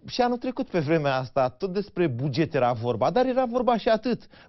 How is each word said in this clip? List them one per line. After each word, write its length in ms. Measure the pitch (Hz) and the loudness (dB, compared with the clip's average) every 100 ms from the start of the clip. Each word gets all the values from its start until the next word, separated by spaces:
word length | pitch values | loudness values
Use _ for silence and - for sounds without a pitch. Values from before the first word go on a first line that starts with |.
| - | -10
și 140 | - | -2
anul 160 | 247 247 | 0 0
trecut 300 | 262 - 247 | -4 -6 -4
pe 100 | 185 | -2
vremea 360 | 143 165 143 131 | 2 2 2 -2
asta, 340 | 127 139 131 | -2 0 0
tot 240 | - 196 | -2 -6
despre 340 | 190 190 - 170 | -4 -6 -2 0
buget 460 | 117 147 127 147 | 0 -2 0 0
era 180 | 139 123 | 2 2
vorba, 380 | 120 120 107 139 | 0 -2 0 2
dar 160 | 208 254 | 2 2
era 200 | 247 254 | 2 0
vorba 320 | 247 233 226 | 0 2 2
și 120 | 233 | 2
atât. 380 | 220 254 208 - - | 0 0 -4 -6 -20